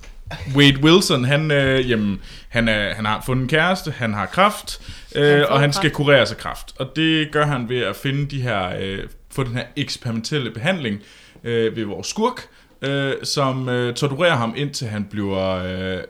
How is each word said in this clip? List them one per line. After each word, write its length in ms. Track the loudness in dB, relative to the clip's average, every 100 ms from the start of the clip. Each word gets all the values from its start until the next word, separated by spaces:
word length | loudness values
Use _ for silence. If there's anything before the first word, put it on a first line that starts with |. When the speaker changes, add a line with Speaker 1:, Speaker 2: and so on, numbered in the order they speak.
| -18 -16 -14 -10 -2 6
Speaker 1:
Wade 240 | 6 8
Wilson, 400 | 6 6 6 0
han, 280 | 2 2 2
øh, 380 | 2 4 2 2
jamen, 320 | 2 0 -2 -8 -18 -6
han, 200 | 0 2
øh, 260 | 2 0 -2
han 100 | -2
har 160 | -2
fundet 220 | 0 -2
en 60 | 0
kæreste, 420 | 2 2 0 -4
han 220 | -4 -4
har 120 | -2 -2
kræft, 560 | 2 2 2 -10 -12 -12 -16 -6 2
øh, 140 | 4
Speaker 2:
Han 100 | 6
får 60 | 4
Speaker 1:
og 60 | 4
han 80 | 2
Speaker 2:
kræft. 60 | 2
Speaker 1:
skal 160 | 0
kurere 340 | 2 6 6 6
sig 120 | -2
kræft. 360 | -8 -10 -12 -10
Og 160 | -6 0
det 360 | 2 2 2
gør 140 | 0 2
han 240 | 0 -2
ved 100 | -2
at 160 | -2 -2
finde 300 | -4 -2 -4
de 120 | -4
her, 340 | -2 -2 -2 -4
øh, 280 | -6 -6 -8 -14 -12
få 120 | -6
den 100 | -4
her 120 | -4 -6 -6
eksperimentelle 760 | -6 -6 -6 -4 -2 -4 -4
behandling, 500 | -4 -2 -2 -2 -4 -10 -20 -20 -12
øh, 320 | -2 0 0 0
ved 100 | -6
vores 220 | -6 -6
skurk, 400 | -2 -2 -2 -14 -20 _ -10
øh, 320 | -4 -2 -2 -4
som, 460 | -4 -2 0 0 -2
øh, 260 | -2 -2 0
torturerer 400 | -2 2 2 2
ham, 180 | 0 -2
indtil 300 | -4 -4 -6
han 180 | -6 -6
bliver, 420 | -4 -2 0 0
øh, 540 | -2 -4 -4 -4 -6